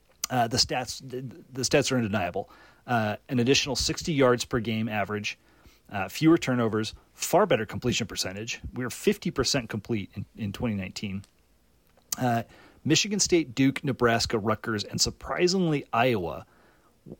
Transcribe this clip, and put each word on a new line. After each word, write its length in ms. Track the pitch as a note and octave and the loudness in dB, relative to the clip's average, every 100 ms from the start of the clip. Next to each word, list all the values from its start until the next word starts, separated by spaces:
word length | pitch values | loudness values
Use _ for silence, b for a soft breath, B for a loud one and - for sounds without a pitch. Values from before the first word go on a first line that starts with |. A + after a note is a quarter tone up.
| _ _ - | _ _ -4
Uh, 160 | B2+ A#2 | 0 2
the 120 | A#2 | 2
stats, 420 | - C#3+ B2 - | 0 -2 -4 -8
the, 200 | C3 B2 C3 - - | -10 -10 -10 -12 -14
the 100 | C3 | -6
stats 280 | B2 D3 C3 | 2 2 4
are 60 | C3 | 2
undeniable. 520 | A2+ G#2 F2 F#2+ - b b b b | 0 0 -2 -4 -8 b b b b
Uh, 300 | A#2+ G#2+ G#2 - | 0 0 -4 -4
an 120 | C3 | 2
additional 340 | A#2+ C#3 - | 4 4 2
sixty 380 | B2 - D#3+ - | -2 -2 -2 0
yards 320 | D3+ C3 B2 | 4 6 4
per 160 | - B2+ | 2 -2
game 280 | A2+ A2 A2+ | -2 -2 -2
average, 480 | G#2+ G2 G#2 G#2 - b b b b b | -2 -2 -4 -6 -10 b b b b b
uh, 180 | G#2 F#2+ | -6 -6
fewer 300 | - D#3+ E3 | 2 6 6
turnovers, 560 | - B2 A2+ G#2+ A2 - b | 4 0 2 0 -2 -6 b
far 320 | - - E3 G3+ | -10 2 4 4
better 200 | C3 A2 | 2 0
completion 400 | G2 B2 - G#2+ | -4 -2 -2 -2
percentage. 540 | - F#2+ F#2+ A#2 - - | -6 -6 -8 -10 -10 -10
We 100 | - | -8
were 60 | B2+ | -6
fifty 420 | - - G#3+ F3+ | -2 0 0 0
percent 360 | - B2+ C#3+ A2+ | -2 0 0 -2
complete 400 | A2+ - A2+ F#2+ | -6 -4 -4 -4
in, 100 | - G2+ - | -10 -12 -8
in 160 | G#2+ | -6
twenty 240 | G2 A#2+ G2+ | -4 -2 -2
nineteen. 480 | F#2+ - G#2 G2 - _ _ _ _ _ _ _ _ - | -6 -8 -8 -8 -10 _ _ _ _ _ _ _ _ -4
Uh, 280 | B2+ A#2 G#2+ B B B | -2 -2 -4 B B B
Michigan 340 | B2 D3+ G#3 G3+ | 2 2 2 -2
State, 380 | - F3 C#3+ A#2 | 2 2 2 0
Duke, 260 | C3+ C3+ | 0 0
Nebraska, 560 | D3 A#2+ A#2+ A#2 - A#2 | -4 0 2 2 0 -2
Rutgers, 460 | G#2 G#2+ - G#2+ | 0 -2 -2 -4
and 160 | - - | -4 -2
surprisingly 840 | - - - - F3+ F#3+ E3+ D3 - | -2 -4 -6 0 2 2 2 0 0
Iowa, 540 | A2+ B2+ A2+ E2+ C2 - b b b b b - - | 2 4 2 -2 -8 -12 b b b b b -20 -20